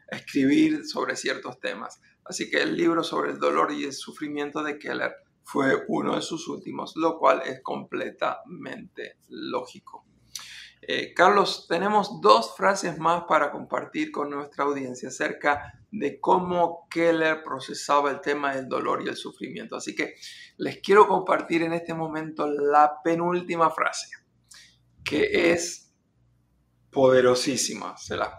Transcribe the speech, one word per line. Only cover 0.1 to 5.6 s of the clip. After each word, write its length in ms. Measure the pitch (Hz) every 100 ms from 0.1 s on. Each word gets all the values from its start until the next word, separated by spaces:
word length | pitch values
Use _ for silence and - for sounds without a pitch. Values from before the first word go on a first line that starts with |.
a 60 | -
escribir 680 | - 143 135 151 156 156 147
sobre 300 | - 127 -
ciertos 420 | 147 131 - -
temas. 400 | 127 95 117 - _ _
Así 260 | - - -
que 120 | 147
el 140 | 151 156
libro 260 | 170 165
sobre 300 | 160 156 147
el 60 | 135
dolor 340 | 143 151 156
y 120 | 147
el 80 | 143
sufrimiento 720 | 131 - - 151 147 143 156
de 160 | 151 147
Keller 340 | 135 127 - - _ _
fue 420 | - 143